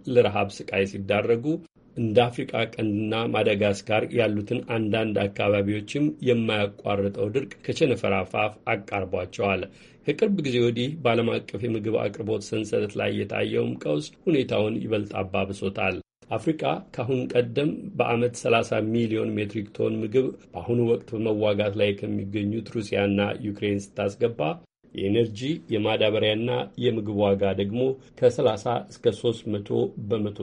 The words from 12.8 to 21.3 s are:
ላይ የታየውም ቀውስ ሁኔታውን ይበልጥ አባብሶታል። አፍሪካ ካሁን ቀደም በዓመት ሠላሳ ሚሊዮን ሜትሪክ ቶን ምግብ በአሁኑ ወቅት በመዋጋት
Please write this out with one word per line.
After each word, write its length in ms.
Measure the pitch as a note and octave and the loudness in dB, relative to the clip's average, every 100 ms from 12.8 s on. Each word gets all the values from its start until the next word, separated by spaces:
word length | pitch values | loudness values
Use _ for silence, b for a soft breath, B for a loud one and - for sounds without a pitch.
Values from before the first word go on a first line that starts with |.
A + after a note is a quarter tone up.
| G#2 A2 | -2 -2
ላይ 160 | G#2 | -2
የታየውም 640 | G#2 G#2 A2 G#2+ A#2 A#2 B2+ | -2 -4 -2 -2 0 -2 -4
ቀውስ 280 | D3+ D3+ D3 - | -2 -2 -4 -6
ሁኔታውን 580 | - D3+ B2+ A2 G#2+ A#2 | 0 0 2 0 0 -2
ይበልጥ 320 | A#2+ G#2+ G#2 G2+ | -2 -2 -2 -6
አባብሶታል። 840 | F#2+ G2 F#2+ G2 G2 G2 F#2+ F#2 - _ - | -4 -2 -2 -4 -6 -2 -2 -4 -10 _ -6
አፍሪካ 340 | A2+ - D#3 C#3+ E3 - | -4 -2 -2 -2 -2 -6
ካሁን 300 | - A#2+ C3 B2+ | -8 -2 -2 0
ቀደም 420 | B2 A#2+ A#2 D3+ - - | 0 0 0 -2 -2 -8
በዓመት 400 | - A#2+ A#2 A#2+ A#2+ | -2 0 2 0 -2
ሠላሳ 360 | B2 A#2 A2+ A2 A2 | 2 2 2 0 0
ሚሊዮን 480 | A2+ A2+ A2 A2 | 0 0 0 -2
ሜትሪክ 340 | G#2 G#2 A2 G2+ | -2 -4 -4 -8
ቶን 220 | - A2 A2 | -2 -2 0
ምግብ 300 | A2 B2 C3 - - | 0 2 0 -4 -12
በአሁኑ 340 | - - A#2+ A#2 | -10 -2 2 4
ወቅት 240 | A#2 - | 2 0
በመዋጋት 600 | A2 A2 | -4 0